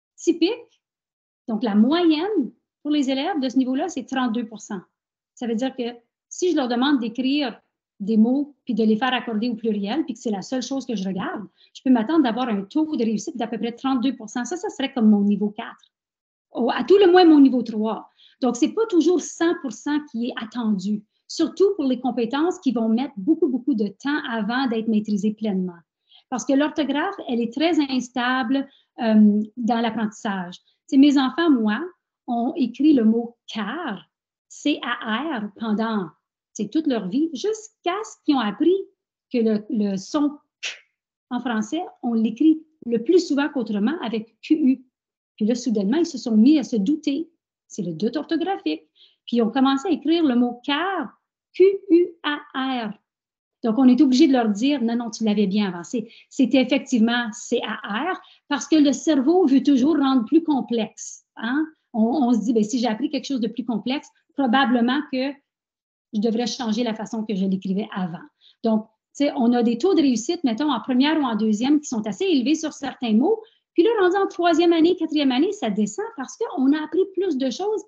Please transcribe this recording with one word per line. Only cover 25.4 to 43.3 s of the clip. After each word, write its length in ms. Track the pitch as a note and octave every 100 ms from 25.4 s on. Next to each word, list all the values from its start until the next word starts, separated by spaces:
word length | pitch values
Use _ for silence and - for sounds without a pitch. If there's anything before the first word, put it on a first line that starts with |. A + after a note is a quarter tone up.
| G#3+ F#3+ F3+ E3+ _ _ _ _ -
Parce 160 | B3+ -
que 80 |
l'orthographe, 640 | C4+ D4+ D4+ C#4 C#4 F#4 G4 -
elle 140 | A#3
est 120 | A3+
très 260 | C#4+ D#4+ D#4 C#4
instable, 760 | C4 A#3+ C4 A#3+ C4 A#3+ C4+ C4+ _ _ -
euh, 400 | A#3 A3 G#3 G#3 G#3+ -
dans 260 | A3+ A#3
l'apprentissage. 760 | A#3 A3+ G#3+ - A3+ G3 F3+ F#3 _ _ -
Tu 60 | C#4
sais, 20 |
mes 200 | C#4+ C#4
enfants, 320 | C4 B3+ E4+
moi, 300 | C4 G#3+ G#3+ F4 - _ _ -
ont 260 | A#3 A#3+ F4
écrit 380 | A#3+ - D4+
le 120 | C#4 A3
mot 320 | A#3 A#3 - -
car, 540 | A3 G3+ C#4+ E4 - - _ _ _ _
C 300 | - C#4+ D4
A 580 | C#4+ A#3+ A#3 A3 D#4 C4
R, 100 | G#3 -
pendant, 460 | A3+ G#3 A3 G#3 E3+ _ _ _ _ -
tu 80 |
sais, 60 | G#3+
toute 180 | D#4 D#4
leur 220 | A#3 F#3
vie, 200 | A#3 E4
jusqu'à 640 | C#4 G4 A4 - _ E4+ F#4+
ce 200 | A4 -
qu'ils 120 | - C#4
ont 40 |
appris 360 | G#3+ G3 D#4 G4 F#4 _ _ _ _
que 60 | B3+
le, 260 | A3+ G#3+ G#3+
le 280 | A#3+ G3+ F#3+
son 400 | F#3+ D4+ D4 D4 _ _
k 160 | - - _ _ _ _ -
en 100 | B3
français, 440 | B3 A3 G#3+ D#4 F#4 -
on 120 | B3
l'écrit 500 | A3+ A3 - D#4 D#4 - _ -
le 180 | A#3
plus 240 | A3+ F4+
souvent 220 | E4+